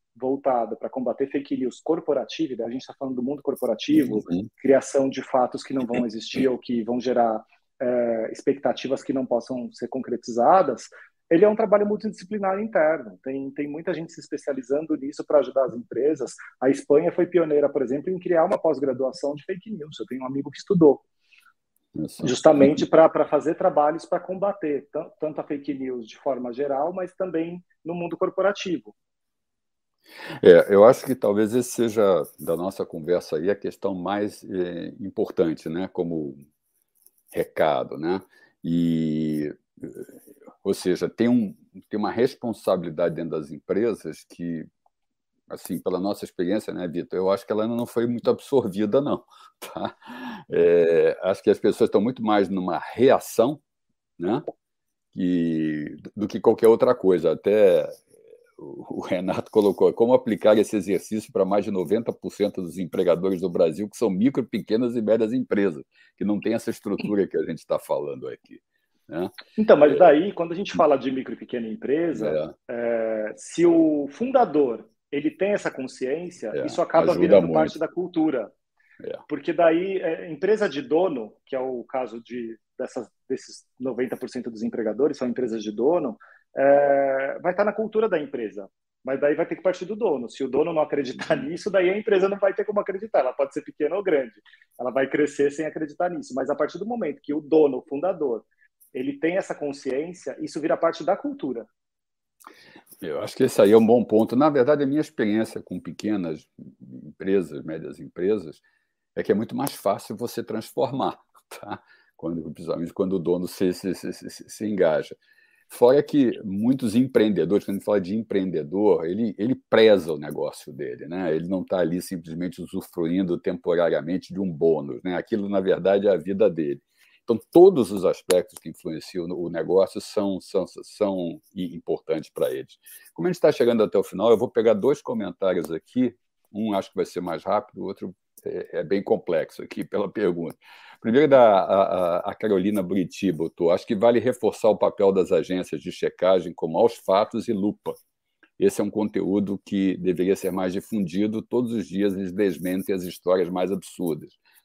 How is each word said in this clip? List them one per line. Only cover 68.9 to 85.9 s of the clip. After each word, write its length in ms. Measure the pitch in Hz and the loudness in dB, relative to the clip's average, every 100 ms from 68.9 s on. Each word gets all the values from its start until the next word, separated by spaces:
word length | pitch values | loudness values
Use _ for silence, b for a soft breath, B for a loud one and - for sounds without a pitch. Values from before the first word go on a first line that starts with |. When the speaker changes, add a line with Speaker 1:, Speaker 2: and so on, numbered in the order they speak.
| _ - | _ -12
Speaker 2:
né? 220 | 190 180 - - - | -8 -8 -10 -12 -2
Speaker 1:
Então, 180 | 220 165 | 6 8
mas 160 | 147 | 8
Speaker 2:
É. 20 | - | 8
Speaker 1:
daí, 360 | 175 151 196 | 8 8 2
quando 200 | 180 165 | -4 -6
a 40 | 170 | -6
gente 160 | 190 | -6
fala 240 | 180 156 139 | 0 2 2
de 140 | 127 | 0
micro 240 | 131 123 | -6 -8
e 40 | 110 | -12
pequena 300 | 110 120 113 | -10 -8 -8
empresa, 880 | 107 113 151 170 131 76 78 78 - - | -8 -4 -2 -2 -4 -2 -2 -6 -12 -12
Speaker 2:
É. 640 | 120 117 117 110 110 107 | -6 -4 -2 -2 -4 -6
Speaker 1:
é, 40 | - | -10
se 300 | - - 175 | -12 0 4
o 420 | 165 156 151 139 | 6 4 2 -4
fundador, 800 | - 247 254 208 151 131 110 - _ - | -6 0 2 4 2 2 0 -10 _ -8
ele 180 | 143 151 | -4 -4
tem 220 | - 196 | -2 -2
essa 180 | 202 156 | 0 -4
consciência, 800 | - 131 - 131 156 175 - 113 | -6 -12 -8 -6 -6 -8 -10 -8
Speaker 2:
É, 120 | 71 - | -6 -6
Speaker 1:
isso 140 | - | -4
acaba 300 | 165 160 165 | 0 2 2
Speaker 2:
ajuda 80 | 175 | 4
Speaker 1:
virando 220 | - 185 | 6 6
Speaker 2:
muito. 120 | 170 | 6
Speaker 1:
parte 240 | 160 156 156 | 2 0 -2
da 100 | 160 | -6
cultura. 640 | 175 180 170 156 131 101 _ _ _ b b | -4 -4 0 0 0 -6 _ _ _ b b
Speaker 2:
É. 160 | - - - | -12 -12 -10
Speaker 1:
Porque 240 | 143 175 | -8 -4
daí, 460 | 165 165 165 190 190 | 4 4 4 0 -4
é, 320 | 175 170 180 | -4 -6 -8
empresa 380 | 151 190 214 202 | -4 0 2 0
de 120 | 139 | -2
dono, 520 | 127 156 185 131 107 _ | 0 2 2 -2 -10 _
que 120 | - 135 | -10 -6
é 40 | |
o 220 | 131 123 | -4 -6
caso 380 | 110 131 123 117 | -6 -6 -6 -10
de, 340 | 117 123 113 113 _ - | -12 -10 -10 -14 _ -10
dessas, 300 | 123 131 107 _ - | -10 -8 -12 _ -8
desses 360 | 131 - - _ - | -8 -8 -20 _ -10
noventa 380 | 131 113 127 - | -8 -4 -4 -4
por 120 | 120 | -8
cento 220 | 127 120 | -10 -10
dos 120 | 110 | -6
empregadores, 560 | 117 120 110 104 151 139 | -6 -4 -4 0 -2 0
são 100 | 123 | -4
empresas 340 | 117 123 110 | -2 -4 -4
de 100 | 107 | -6
dono, 440 | 104 131 | 0 2